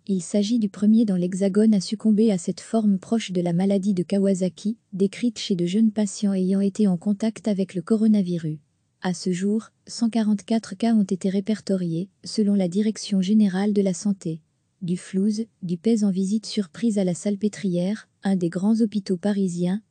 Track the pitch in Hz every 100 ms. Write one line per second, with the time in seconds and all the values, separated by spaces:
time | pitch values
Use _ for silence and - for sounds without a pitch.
0 | - 190 - 208 202 240 202 - 208 220
1 | 214 185 180 185 196 202 220 208 - 208
2 | 220 208 226 185 - 175 - 226 214 190
3 | - 226 208 180 175 170 196 202 196 180
4 | 170 196 196 180 185 - 208 226 _ 180
5 | 196 - 240 - - 180 175 202 226 214
6 | 208 - 202 190 185 196 202 190 208 175
7 | 208 202 220 - 220 196 190 180 165 220
8 | 220 208 180 170 160 156 _ _ _ _
9 | 185 175 190 175 202 220 - _ - -
10 | 233 226 214 208 - 226 - 190 233 220
11 | 196 185 196 196 196 208 - 190 175 165
12 | 190 _ - - 202 202 180 190 214 208
13 | - 196 185 220 202 180 208 202 196 180
14 | 202 196 170 160 _ _ _ _ 170 180
15 | - 190 208 208 226 _ 175 175 220 233
16 | 202 185 190 220 - - 196 - 233 208
17 | 180 170 208 202 214 - 196 175 185 220
18 | - _ 196 190 170 175 202 226 220 208
19 | - 180 202 202 190 175 180 208 -